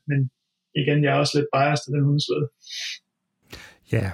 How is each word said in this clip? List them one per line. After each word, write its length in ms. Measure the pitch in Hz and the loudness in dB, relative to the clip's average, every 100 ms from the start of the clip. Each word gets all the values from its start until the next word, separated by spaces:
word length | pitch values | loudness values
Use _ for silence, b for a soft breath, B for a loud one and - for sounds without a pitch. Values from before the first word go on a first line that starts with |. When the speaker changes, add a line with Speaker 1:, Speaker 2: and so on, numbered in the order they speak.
| - | -2
Speaker 1:
men 220 | 139 131 - _ _ _ | -2 -2 -6 _ _ _
igen, 300 | 151 139 147 | -2 2 2
jeg 80 | 143 | 4
er 60 | 139 | 2
også 160 | 143 143 | 2 0
lidt 140 | 143 | 0
biased 340 | 135 143 147 - | 2 2 0 -2
af 40 | 143 | 0
den 80 | 143 | 2
hundeslæde. 400 | 147 - 151 135 _ B B B B _ _ _ _ _ B B B _ | 2 0 -2 -4 _ B B B B _ _ _ _ _ B B B _
Speaker 2:
Ja, 180 | 113 95 | -4 -2